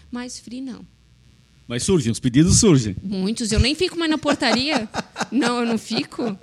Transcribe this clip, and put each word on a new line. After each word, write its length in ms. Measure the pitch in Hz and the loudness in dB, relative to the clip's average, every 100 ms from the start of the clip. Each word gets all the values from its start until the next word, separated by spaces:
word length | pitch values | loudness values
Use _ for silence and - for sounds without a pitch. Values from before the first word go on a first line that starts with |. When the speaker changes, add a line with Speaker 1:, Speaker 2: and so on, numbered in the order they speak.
| - | -14
Speaker 1:
mas 260 | 240 247 - | -12 -12 -14
free 220 | - 247 | -14 -12
não. 240 | 269 202 180 _ _ _ _ _ _ _ - | -12 -14 -18 _ _ _ _ _ _ _ -8
Speaker 2:
Mas 140 | 120 | -4
surgem, 300 | - 190 117 | 2 2 2
os 80 | 113 | -2
pedidos 400 | 131 120 175 - | 2 4 6 6
surgem. 360 | 226 143 107 92 | 6 6 4 -4
Speaker 1:
Muitos, 500 | 190 196 185 226 226 | -6 -4 -4 -4 -2
eu 80 | 214 | 2
nem 140 | 226 | 2
fico 240 | 302 359 339 | 2 -2 -2
mais 140 | 330 | -2
na 80 | 311 | 0
portaria. 680 | 294 285 269 226 269 294 220 - - | 0 0 2 0 0 -2 -4 -8 -10
Speaker 2:
<laughs> 220 | - - | -8 -4
Speaker 1:
Não, 300 | 226 240 240 | 0 0 0
eu 40 | 233 | -2
não 140 | 226 | -2
fico. 420 | - 220 - - 240 190 | -4 -4 -4 -6 -6 -6